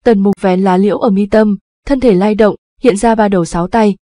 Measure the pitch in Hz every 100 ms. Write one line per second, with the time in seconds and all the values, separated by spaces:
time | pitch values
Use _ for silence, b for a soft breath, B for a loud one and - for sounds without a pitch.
0 | - 196 196 196 196 185 190 185 202 -
1 | 254 190 208 220 214 202 _ _ - 277
2 | 254 180 202 208 214 - _ _ 254 202
3 | 233 226 208 196 165 170 175 233 214 196